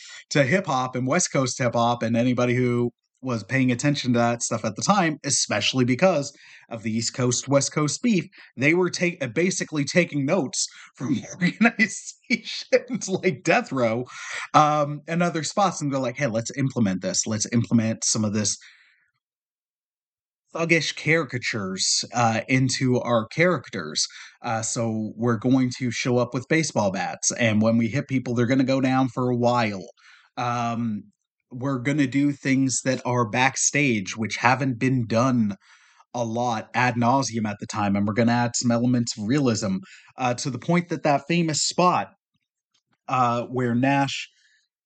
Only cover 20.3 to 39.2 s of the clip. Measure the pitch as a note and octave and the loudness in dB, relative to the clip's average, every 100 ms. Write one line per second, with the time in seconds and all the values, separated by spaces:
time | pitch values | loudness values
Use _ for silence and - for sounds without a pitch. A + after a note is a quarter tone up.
20.3 | _ _ D#3+ E3 E3 C#3+ - D3+ E3 D#3 | _ _ -4 0 2 0 -4 0 0 0
21.3 | E3 - F#3 F#3+ F#3+ - - - A#2+ A#2 | -6 -6 -4 -4 -4 -2 -2 -2 0 2
22.3 | A2 - C3 C3 - B2+ B2 A#2 A#2 G#2+ | 0 0 2 2 0 0 0 2 0 0
23.3 | - F3 D#3 - G2 D#2 - - - - | 0 2 0 -6 -10 -8 -6 -6 -8 -20
24.3 | _ B2 A2+ A2+ B2 A2+ A2 A2 - A#2+ | _ -6 -4 -4 -4 -2 -2 -6 -2 0
25.3 | A2+ B2+ C3 B2+ B2 B2 A2+ C3+ B2 A#2+ | 0 2 4 2 -2 -4 -2 0 0 0
26.3 | C3+ - D#3+ D3+ A#2 G2+ F#2 F2 E2 - | -4 -2 0 0 0 0 -2 -6 -4 -4
27.3 | - A#2 G#2+ A2 A#2 A2+ C3 - C3 B2+ | 0 2 4 4 2 0 -2 -2 -4 -2
28.3 | A#2+ A#2+ C3+ B2+ C3+ C3 C3 C3 C3 B2+ | 0 2 2 2 2 2 2 0 -2 -2
29.3 | B2 A#2+ B2 A2+ G2 F2 - - - _ | 2 2 2 0 -4 -10 -20 -20 -20 _
30.3 | - B2 A#2+ A#2+ A#2 A#2 G#2 - _ _ | -8 -4 -2 -4 -2 -4 -4 -10 _ _
31.3 | _ _ B2+ C3+ C3 A#2+ D3 C3 C#3 C#3+ | _ _ -8 -4 -2 -2 0 2 2 0
32.3 | C#3 C#3 C3 C3+ - C3+ B2+ B2 B2 A2+ | 0 0 2 2 0 -2 -2 0 0 0
33.3 | A#2+ C3 - - C#3+ C#3+ A2 - A2+ G#2 | 2 0 2 0 2 2 0 -2 -6 -4
34.3 | - A#2+ C3 C#3 A2+ C3 C3 G#2+ A2+ C3 | 2 2 2 0 0 0 0 0 2 2
35.3 | B2 G#2+ G2 _ - _ _ _ A#2+ A#2 | 2 0 -2 _ -20 _ _ _ -6 -4
36.3 | A#2 B2 A2 - A#2 B2 A#2 B2+ C#3 A#2+ | -2 -2 -2 -4 0 2 2 2 2 0
37.3 | A2+ G#2+ G2+ - G#2+ G2+ G2+ G2+ G#2 A#2 | -2 -4 -6 -8 -2 0 2 0 2 2
38.3 | A#2+ A#2+ - B2+ A#2 B2 B2 A#2 A2 | 2 0 0 0 2 2 2 0 -4